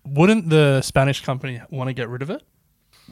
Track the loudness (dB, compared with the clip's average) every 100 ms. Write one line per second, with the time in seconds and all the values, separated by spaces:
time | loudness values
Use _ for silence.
0 | -6 2 4 4 2 4 4 2 0 0
1 | 0 -2 -6 -8 -8 -12 -12 -8 -8 -8
2 | -10 -8 -8 -10 -12 _ _ _ _ _
3 | -20